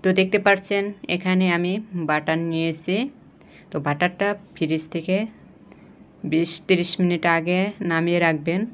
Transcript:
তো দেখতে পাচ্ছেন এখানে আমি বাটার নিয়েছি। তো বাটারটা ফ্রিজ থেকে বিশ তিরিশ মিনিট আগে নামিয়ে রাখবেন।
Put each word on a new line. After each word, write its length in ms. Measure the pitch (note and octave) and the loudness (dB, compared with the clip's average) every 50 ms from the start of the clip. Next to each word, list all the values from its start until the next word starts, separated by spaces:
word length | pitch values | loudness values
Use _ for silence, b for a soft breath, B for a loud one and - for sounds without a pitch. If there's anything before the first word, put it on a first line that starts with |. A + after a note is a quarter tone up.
| - | 2
তো 40 | F#3+ | 2
দেখতে 260 | F#3 F#3+ F#3+ F#3 G3+ G3+ | 4 4 2 2 2 2
পাচ্ছেন 460 | G3 G3+ G3 G3 G3 - G3+ G3+ G3 G3+ G3+ - - - | 4 4 2 2 0 -2 -2 -2 -2 -4 -6 -10 -6 -4
এখানে 360 | F3 F3 F#3+ F#3 F#3 F#3 F#3 F3+ | -4 -2 0 2 2 4 4 4
আমি 200 | E3+ E3+ F3 F3+ F#3+ A3 G#3+ - F#3 F3 | 2 2 0 0 -2 -4 -6 -6 -6 -4
বাটার 380 | D#3+ D3+ D3+ D3+ D3+ D#3+ D#3+ E3 E3 | -2 0 0 0 0 0 -2 0 0
নিয়েছি। 520 | E3+ E3 D#3+ E3 E3 D#3 D#3+ - - F#3 G#3+ B3+ C#4 - - - - - B B B B B B B | -2 -2 0 -2 -2 -4 -4 -4 -2 -2 -2 -2 -4 -8 -16 -20 -20 -20 B B B B B B B
তো 80 | - D3+ | -6 -4
বাটারটা 480 | C#3+ D3+ C#3+ D3 F3+ F3+ F#3 - G3+ G3+ G#3 G3+ - - | -2 -2 0 0 0 0 0 0 -2 -2 -2 -4 -10 -20
ফ্রিজ 320 | - - E3 D3+ D#3+ D#3 D#3 - | -6 -4 -2 -2 -2 -4 -4 -6
থেকে 260 | - E3+ D#3 - F#3 G3+ A3 A3 - - - - - - - - B B B B B B B - - - - | -8 -6 -2 -2 -2 -2 -2 -4 -10 -18 -20 -20 -20 -20 -20 -20 B B B B B B B -20 -16 -10 -6
বিশ 260 | C#3+ D3+ D#3+ E3+ E3 - - - | -2 0 0 0 0 -2 -6 0
তিরিশ 260 | - F#3+ E3+ F3 - - - | 2 2 2 2 -2 0 2
মিনিট 260 | F#3 F3 F3 E3 E3+ | 2 2 2 2 2
আগে 340 | F3 E3 E3 D#3+ F3 F3+ F#3 F#3+ G#3 G#3 - | 2 2 2 2 0 0 0 0 -2 -4 -6
নামিয়ে 380 | G3+ F3 E3 E3 E3 E3+ F3 F3 | -4 -2 0 0 2 2 2 2
রাখবেন। 400 | E3+ E3 D#3+ D3 D3 E3 E3+ F#3+ A3 A#3+ | 2 2 0 0 -2 -2 -2 -2 -2 -4